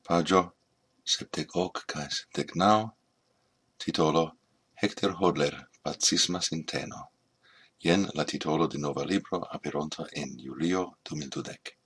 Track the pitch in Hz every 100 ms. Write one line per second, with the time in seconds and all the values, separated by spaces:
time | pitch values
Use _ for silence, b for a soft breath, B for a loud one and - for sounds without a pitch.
0 | - 87 80 92 87 _ _ _ _ _
1 | - - - - 78 87 92 - - 76
2 | 73 - - - 71 82 98 107 110 _
3 | _ _ _ _ _ _ _ _ - 80
4 | 80 80 80 - _ _ _ - 98 -
5 | 98 90 92 76 71 - - _ 73 73
6 | - 87 - 90 - 80 76 69 71 -
7 | - _ _ _ b b b _ 82 95
8 | 92 78 76 - 78 78 80 73 73 69
9 | 71 98 - 92 - - - 71 76 -
10 | 82 76 67 64 65 65 85 92 87 -
11 | - 76 69 - - - - _